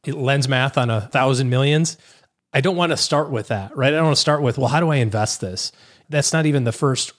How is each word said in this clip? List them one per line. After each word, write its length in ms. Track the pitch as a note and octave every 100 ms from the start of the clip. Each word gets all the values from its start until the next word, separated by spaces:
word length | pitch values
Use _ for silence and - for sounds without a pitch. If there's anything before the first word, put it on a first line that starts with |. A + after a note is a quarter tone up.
| -
Len's 400 | D3+ C3 C#3 C3
math 300 | C3 C3+ C#3+
on 120 | A#2+
a 120 | A2
thousand 480 | G2+ C#3 C3 B2+ C3
millions. 480 | B2+ C#3 D3+ D#3+ - - - _ _ _
I 80 | -
don't 160 | D#3 F3+
wanna 200 | E3+ D3+
start 320 | - D3 D3+
with 200 | B2 -
that, 260 | G#2+ G2 -
right? 140 | C3+
I 40 | D#3
don't 80 | D#3+
wanna 100 | C#3+
start 260 | - D3
with, 160 | C3+ C3+
"Well, 120 | B2
how 100 | D3+
do 100 | E3+
I 60 | C#3+
invest 440 | A2+ G#2 G#2+ -
this?" 300 | G2 F#2 - _ - _ _
That's 220 | D3+ -
not 120 | D#3+ D#3
even 180 | C#3+
the 80 | A#2+
first 400 | - D3 C3 -